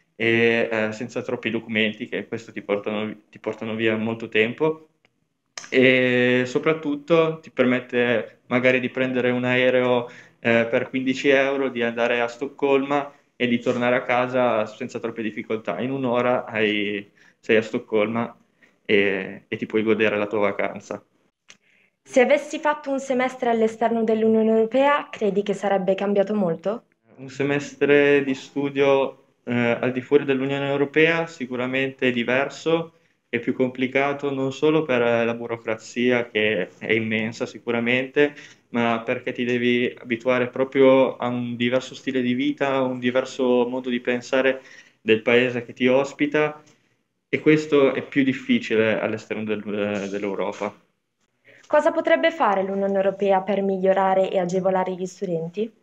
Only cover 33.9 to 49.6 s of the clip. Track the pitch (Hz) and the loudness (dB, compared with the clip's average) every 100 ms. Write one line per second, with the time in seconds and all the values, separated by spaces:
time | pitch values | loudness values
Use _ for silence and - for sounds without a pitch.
33.9 | 135 139 143 143 135 135 131 151 160 156 | 0 0 -2 -4 -4 -4 0 2 2 0
34.9 | 123 120 117 117 117 117 113 117 110 - | 0 2 2 0 -4 -6 -8 -6 -6 -6
35.9 | - 123 120 117 107 107 104 90 - 107 | -2 2 2 0 0 0 0 -4 -6 -2
36.9 | 113 110 110 110 113 123 - 123 117 117 | 0 0 -2 -4 -6 -8 -8 -4 -2 0
37.9 | 127 135 147 147 147 - - _ 120 117 | 0 0 2 2 0 -18 -20 _ -2 0
38.9 | 113 120 123 131 123 120 123 120 120 123 | 0 -2 -6 -6 -4 -2 0 0 0 -2
39.9 | - 123 127 127 127 123 127 135 139 131 | -6 -6 -4 0 0 0 -2 -2 4 6
40.9 | 131 123 - 120 123 120 120 120 127 131 | 6 4 0 -4 -4 -6 -2 -2 0 -4
41.9 | 135 - 127 123 123 143 143 139 135 127 | -10 -6 -2 -2 0 -2 -2 -2 0 -2
42.9 | 127 123 127 127 - 127 123 120 127 127 | -2 -2 0 -2 -2 2 2 2 -2 -4
43.9 | 120 127 123 123 131 135 131 - - - | -2 -2 -4 -2 0 2 -2 -8 -20 -20
44.9 | _ 110 110 123 120 127 123 117 120 123 | _ 0 0 2 2 2 -2 -10 -2 2
45.9 | 131 139 - 143 151 151 - - _ _ | 2 0 -2 -2 0 -2 -4 -18 _ _
46.9 | _ _ _ _ 139 156 156 151 143 135 | _ _ _ _ 0 4 4 4 4 4
47.9 | - 104 143 135 127 - 117 - 110 110 | 2 -2 0 0 0 0 0 2 2 2
48.9 | 104 110 107 - 107 107 104 | 2 -2 -4 -6 -6 -4 -6